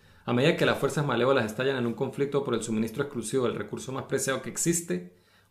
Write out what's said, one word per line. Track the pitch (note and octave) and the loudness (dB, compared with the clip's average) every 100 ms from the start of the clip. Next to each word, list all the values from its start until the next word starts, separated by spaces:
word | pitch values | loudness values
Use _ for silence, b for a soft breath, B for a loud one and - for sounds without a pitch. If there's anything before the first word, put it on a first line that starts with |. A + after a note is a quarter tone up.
| - - - | -20 -12 -2
A | |
medida | B2 D3 E3+ | 2 4 4
que | C#3 | 2
las | A2 | 2
fuerzas | C#3 D#3 C#3+ | 0 0 0
malévolas | A#2 B2+ C#3 A2 | 2 4 4 2
estallan | A2 C3 C3 | 0 0 0
en | A#2+ | -2
un | |
conflicto | A2+ C3 - C#3 C#3 | -2 -4 -2 0 0
por | C3+ | 0
el | A2+ | -2
suministro | A2+ A2 A2 - | 0 -2 -2 -2
exclusivo | C#3+ A#2+ G#2+ C3+ A#2 | -4 -4 -2 0 0
del | - | -2
recurso | - A2+ C3 | -6 -8 -8
más | C3 B2 | -8 -2
preciado | C3+ - C3 | -2 0 -2
que | - | -4
existe, | F#2 E3+ E3+ - F3+ - - _ _ - | -2 0 0 0 -6 -6 -20 _ _ -4